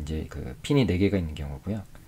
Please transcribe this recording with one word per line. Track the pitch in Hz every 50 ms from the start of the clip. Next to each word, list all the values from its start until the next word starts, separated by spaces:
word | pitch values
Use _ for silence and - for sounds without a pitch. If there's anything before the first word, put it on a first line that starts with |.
이제 | 76 78 80 78 - -
그 | - - - - - -
핀이 | - - 143 139 120
네 | 92 92
개가 | 87 101 95 104
있는 | 92 85 76 76
경우고요. | 76 73 71 71 69 - 90 110 104 92 - - - -